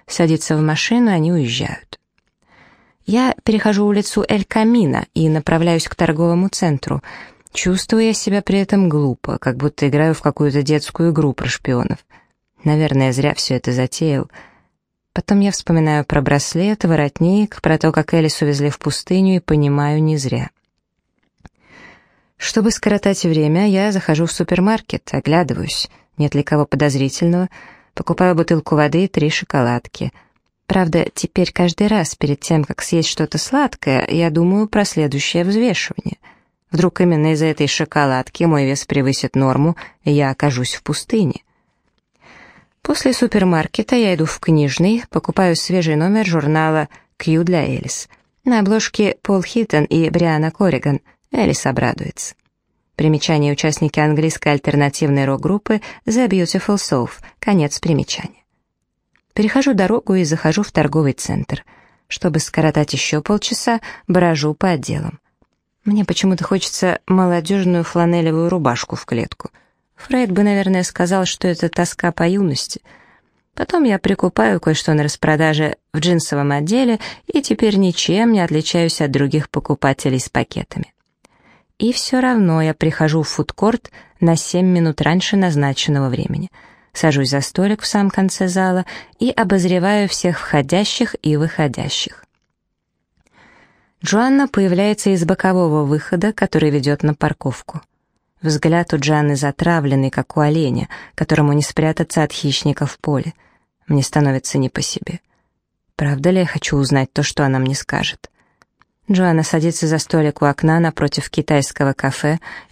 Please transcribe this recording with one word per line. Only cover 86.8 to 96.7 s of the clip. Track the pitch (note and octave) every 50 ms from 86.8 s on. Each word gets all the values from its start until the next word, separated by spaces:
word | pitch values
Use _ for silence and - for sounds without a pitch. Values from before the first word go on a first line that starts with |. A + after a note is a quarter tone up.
| _ _ -
Сажусь | - - D#3 C#3+ C#3 C3+ B2
за | C#3 C#3 C#3
столик | - - - F#3 G3 G#3+ G#3 -
в |
самом | - - G#3 G3 G3
конце | - - F#3+ F#3 - - F#3+ F3+
зала | F3+ F#3+ F#3+ F#3 F3+ F#3 F3+ - - - - - _ _
и | A3+ B3+
обозреваю | - - A3+ F3+ G3 F#3+ F3 F3+ F3+ F3+ F3 G3 G#3 G#3 G3+ F#3
всех | - - - F3 D#3+ -
входящих | - - - D3 C3+ C#3 E3+ F#3+ G#3 - - - A#3+ G#3 - - -
и | D3+ D3+
выходящих. | D3 D#3+ D#3+ - - D#3 C#3 A#2+ - C#3+ C#3+ - - - - - - _ _ _ _ _ _ _ _ _ _ _ _ _ _ _ _ _ _ _ _ _ _ _ _ - _ _ _ _ _ _ _ _ _ _ _ -
Джоанна | - G3 G#3+ B3 C4 C4+ C#4 C#4+ C#4
появляется | - G3+ G3 F#3 F3 F3+ G3+ G#3 G#3+ - - G3+
из | F#3+ F3 E3+
бокового | E3 F#3+ - - F#3 F#3 F#3 F3 D#3+ D3+ D3+ D3
выхода, | C#3 D3 D3+ - - F#3 E3+ F3+ G#3+ G#3+
который | - G3+ - - D#3 D#3 D3+